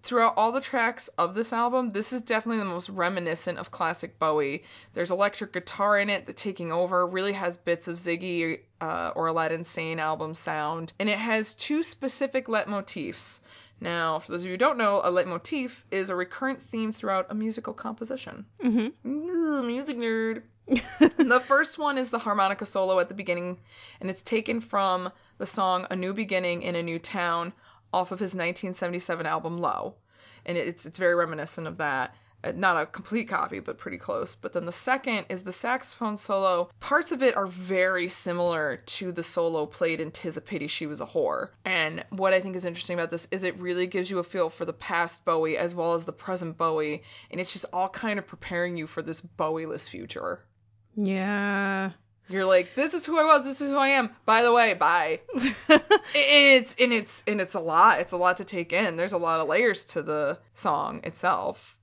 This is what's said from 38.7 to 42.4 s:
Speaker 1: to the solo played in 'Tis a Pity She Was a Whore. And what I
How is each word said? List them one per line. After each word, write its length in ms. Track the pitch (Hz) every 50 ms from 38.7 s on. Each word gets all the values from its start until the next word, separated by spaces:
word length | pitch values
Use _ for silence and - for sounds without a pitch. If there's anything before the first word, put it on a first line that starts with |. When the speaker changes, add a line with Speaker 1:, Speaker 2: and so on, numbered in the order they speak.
| 123 - - - - -
Speaker 1:
to 140 | 202 180
the 100 | 175 170
solo 420 | 170 - - 180 170 165 165 160 151
played 360 | 147 - - 180 165 165 156
in 100 | 160 151
'Tis 260 | - - - 175 160
a 40 | 170
Pity 260 | - - 208 160 143
She 200 | 147 - - 160
Was 140 | 147 151 -
a 60 | 147
Whore. 440 | - - 170 139 82 73 64 - - _ _ _
And 400 | 185 185 170 160 156 165 170 - -
what 220 | 202 185 190 190 190
I 60 | 185